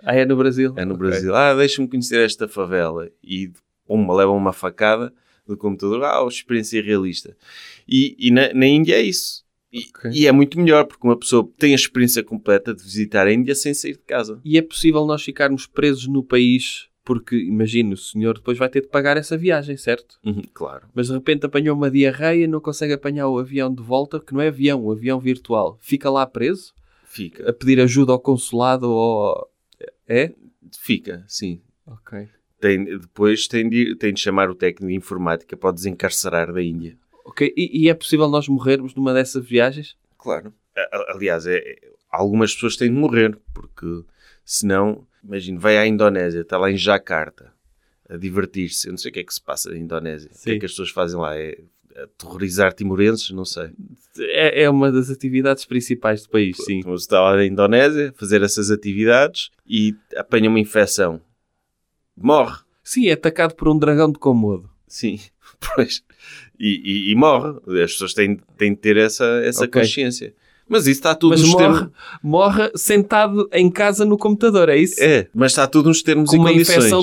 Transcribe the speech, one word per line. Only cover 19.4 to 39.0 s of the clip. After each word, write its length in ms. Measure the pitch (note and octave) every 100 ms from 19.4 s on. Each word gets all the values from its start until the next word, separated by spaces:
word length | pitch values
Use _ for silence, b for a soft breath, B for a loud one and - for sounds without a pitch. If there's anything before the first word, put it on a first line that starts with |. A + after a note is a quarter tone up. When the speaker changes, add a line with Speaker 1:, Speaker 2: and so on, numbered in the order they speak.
| F3+ D#3 C#3+ C#3
Speaker 1:
certo? 440 | - A#2+ _ _
Speaker 2:
Uhum, 200 | G#2+ G#2 -
claro. 340 | - D2 C#2 _
Speaker 1:
Mas 140 | B2 B2
de 60 |
repente 320 | C3 C3 D3 C#3+
apanhou 280 | C#3+ D3+ D3
uma 140 | C#3+
diarreia, 580 | C#3 C3+ C3 D#3+ E3+ E3
não 140 | D#3
consegue 320 | D3+ C#3+ D3+
apanhar 340 | C#3+ C#3+ D3 C3+
o 120 | B2+
avião 340 | C3 C#3 C3
de 80 | B2+
volta, 380 | A2+ C3 C#3+ D#3
que 120 | -
não 80 | C3+
é 80 | D#3
avião, 300 | C3+ C#3+ C#3
o 80 | G#2+
avião 280 | A2 A#2+ C3
virtual. 580 | B2+ B2 - A2+ F2+ -
Fica 260 | - C#3 C#3
lá 160 | C3+ C3
preso? 440 | G#2+ B2 F#3+ - _ _ _ _
Speaker 2:
Fica. 440 | - F2 - -
Speaker 1:
A 40 |
pedir 260 | A#2 B2+ C3
ajuda 300 | B2+ B2+ C3
ao 80 | B2+
consulado 680 | C#3 B2+ - A#2 B2 B2+ B2
ou... 600 | A2+ A2+ A2 G#2 - - _ _ _ - _ -
É? 260 | A#2 D#3+ - G#1 _ F2 -
Speaker 2:
Fica, 440 | - G2+ - F2 G2+
sim. 340 | - G2 F2 _ _ _
Speaker 1:
Ok. 400 | A2+ - G#2 G#2 _ _ _
Speaker 2:
Tem, 240 | G#2 F#2+ F#2+
depois 640 | G2 - - G#2 A2 -
tem 200 | A#2 A2+
de, 280 | A#2 A#2+ -
tem 180 | G#2+
de 60 | G2
chamar 280 | G#2 G2 F#2+
o 40 | F#2
técnico 320 | F#2 F2 F#2+
de 80 | F#2
informática 640 | - F#2 F2 E2 - -
para 120 | F#2+
o 40 |
desencarcerar 800 | F2 F#2+ F2+ F#2 - F#2+ E2 E2
da 80 | F2+
Índia. 340 | F2 E2 E2 - _ _ -
Speaker 1:
Ok, 280 | - C#3+ -
e, 280 | F3 D#3+ D#3+
e 40 |
é 40 |
possível 340 | D#3+ - D#3 D3+
nós 200 | D3 C#3
morrermos 460 | C3+ B2+ C3+ B2+
numa 180 | C3